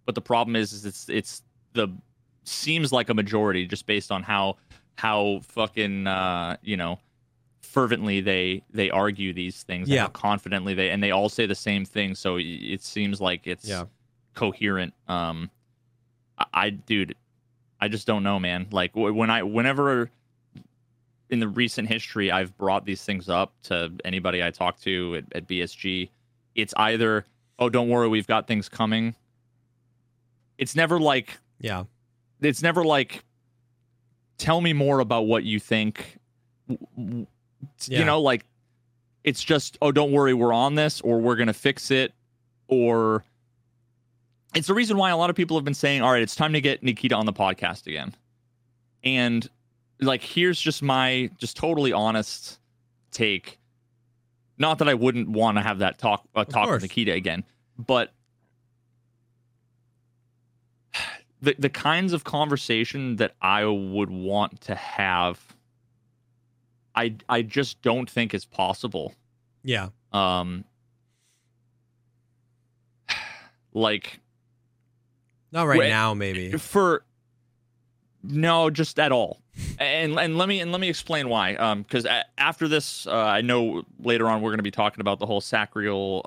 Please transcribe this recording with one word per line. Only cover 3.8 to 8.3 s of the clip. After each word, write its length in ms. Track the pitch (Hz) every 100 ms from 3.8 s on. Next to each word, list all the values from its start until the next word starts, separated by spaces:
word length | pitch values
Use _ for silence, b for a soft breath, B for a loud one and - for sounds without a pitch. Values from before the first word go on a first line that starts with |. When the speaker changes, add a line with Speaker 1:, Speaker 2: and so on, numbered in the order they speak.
| -
Speaker 1:
based 260 | 104 -
on 120 | 98
how, 340 | 92 101 98 - b b b -
how 460 | 110 107 104 98
fucking, 640 | - - 110 110 104 98 95
uh, 500 | 95 92 87 85 -
you 120 | 107 95
know, 240 | 85 90 _ _ _ _ _ _
fervently 580 | - 139 120 95 104 98
they, 440 | 98